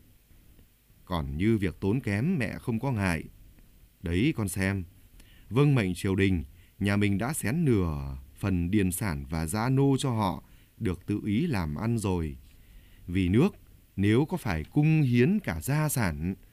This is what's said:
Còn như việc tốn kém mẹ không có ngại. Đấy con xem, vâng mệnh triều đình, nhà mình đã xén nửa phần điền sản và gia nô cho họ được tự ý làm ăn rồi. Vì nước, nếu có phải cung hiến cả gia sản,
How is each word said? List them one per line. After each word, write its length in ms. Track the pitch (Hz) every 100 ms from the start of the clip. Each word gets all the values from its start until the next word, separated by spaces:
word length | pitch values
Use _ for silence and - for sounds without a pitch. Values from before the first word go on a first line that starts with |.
| - - _ - - - - _ _ -
Còn 320 | - 87 69 71
như 220 | 104 113
việc 220 | 95 -
tốn 200 | 98 127
kém 380 | 110 101 147 180
mẹ 200 | 104 -
không 220 | - 113
có 120 | 139
ngại. 320 | 113 95 80 - - - - - - - _
Đấy 320 | 85 87 143 147
con 120 | 101
xem, 360 | 95 95 98 85 - - - - - -
vâng 240 | 110 147
mệnh 200 | 135 95
triều 200 | 87 101
đình, 300 | 95 98 90 - - - -
nhà 180 | 101 101
mình 220 | 104 95
đã 140 | 117
xén 320 | 160 98 156
nửa 520 | 156 107 85 73 69 65 -
phần 360 | - 101 90 87
điền 220 | 107 95
sản 340 | 87 107 73 69
và 160 | 80 80
gia 220 | 104 120
nô 280 | 135 139 135
cho 120 | 139
họ 340 | 113 98 71 - - - -
được 300 | 110 87 -
tự 140 | 104
ý 220 | 110 104 175
làm 280 | 107 80
ăn 240 | 73 113 117
rồi. 380 | 98 90 78 65 - - - - - - -
Vì 220 | 90 90
nước, 280 | 107 190 - - - - -
nếu 280 | 101 113
có 120 | 151 180
phải 280 | - 80
cung 380 | 73 147 156 160
hiến 380 | 135 120 135 214
cả 200 | - 82
gia 280 | - 147 151
sản, 460 | 131 98 73 85 98 -